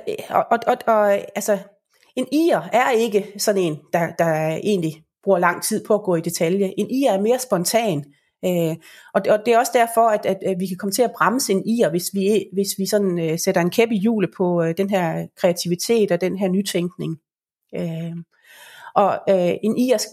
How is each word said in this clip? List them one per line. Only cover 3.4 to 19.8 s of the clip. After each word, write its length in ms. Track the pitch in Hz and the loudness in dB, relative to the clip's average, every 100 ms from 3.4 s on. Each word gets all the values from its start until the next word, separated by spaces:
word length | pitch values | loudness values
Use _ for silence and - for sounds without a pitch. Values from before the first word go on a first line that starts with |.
| 220 196 | 0 2
en, 180 | 170 147 - | 0 -2 -2
der, 180 | 175 165 165 | -2 0 0
der 280 | 165 156 156 160 | 0 0 -2 -2
egentlig 400 | 202 196 160 - _ _ | -2 -2 -2 -6 _ _
bruger 160 | 196 180 | 0 4
lang 240 | 180 175 | 2 2
tid 220 | - 214 - | -2 -4 0
på 80 | |
at 100 | 208 | 0
gå 120 | 208 170 | 2 -2
i 60 | |
detalje. 520 | 170 165 165 196 190 - | -2 -2 0 0 -2 -2
En 120 | 208 | -4
irer 240 | 262 269 | 0 2
er 80 | 190 | 2
mere 180 | 214 254 | 2 0
spontan. 680 | - 180 175 226 226 147 147 _ _ _ 185 | 0 -2 2 0 0 -2 -6 _ _ _ -2
Øh, 300 | 175 165 165 - - - | 0 0 -4 -12 -20 -4
og, 80 | 202 196 | 0 2
og 100 | 208 226 | 2 4
det 80 | |
er 40 | 226 | 2
også 120 | 254 254 | 4 2
derfor, 320 | 233 226 226 | 2 2 2
at, 180 | 208 208 | 2 -2
at, 120 | 190 190 | -2 -4
at 100 | 185 | -2
vi 80 | 190 | -4
kan 100 | 185 | -4
komme 140 | 196 | -4
til 100 | 196 | 0
at 100 | 233 - | 0 2
bremse 340 | 170 254 - | 0 2 0
en 140 | 190 - | -2 0
irer, 220 | 233 170 | 0 0
hvis 200 | 170 - | 0 -4
vi, 320 | 196 196 214 - | -2 2 0 0
hvis 140 | 185 196 - | -4 -4 -4
vi 80 | 190 | -2
sådan, 340 | 208 196 175 | 0 0 0
øh, 200 | 165 170 | -2 -2
sætter 220 | - 175 | 0 0
en 80 | 175 | 2
kæp 220 | - 226 | 2 2
i 80 | 214 | 2
hjulet 300 | 214 214 180 - | 0 0 -2 -2
på, 260 | 180 175 | 0 0
øh, 100 | 165 165 | 0 -2
den 120 | 196 | -2
her 380 | 196 165 165 165 - | 0 0 -4 -8 0
kreativitet 720 | 185 175 170 175 - 226 196 | 0 0 -2 -2 0 2 2
og 100 | 175 | 0
den 160 | 185 185 | -2 -2
her 100 | 196 | 0
nytænkning. 680 | 190 196 180 175 - 156 160 _ _ _ _ _ - | 0 0 -2 -4 -6 -8 -8 _ _ _ _ _ -8
Øh, 360 | 175 165 165 170 - _ _ - - - - - | -6 -6 -8 -10 -14 _ _ -20 -20 -20 -4 0
og, 240 | 196 214 - | 0 0 0
øh, 220 | 190 175 196 | 2 2 0
en 140 | 208 | -2
irer, 280 | 226 | -2